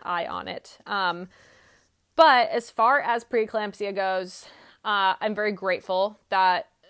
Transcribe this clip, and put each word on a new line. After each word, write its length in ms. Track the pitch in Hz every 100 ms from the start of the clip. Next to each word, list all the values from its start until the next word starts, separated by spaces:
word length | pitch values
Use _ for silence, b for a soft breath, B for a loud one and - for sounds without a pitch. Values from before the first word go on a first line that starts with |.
eye 220 | - 175 -
on 200 | 90 82
it. 300 | - - - -
Um, 420 | 202 185 175 180 B B B B B B _ _
but 360 | - 320 247 -
as 200 | 240 -
far 300 | - 226 277
as 240 | 185 233
preeclampsia 680 | 226 233 214 220 208 196 202
goes, 520 | 196 190 185 185 - - B B B
uh, 300 | 214 208 190 -
I'm 140 | 214
very 180 | 208 208
grateful 680 | 190 190 180 - 185 202 208 -
that 400 | 190 185 175 - _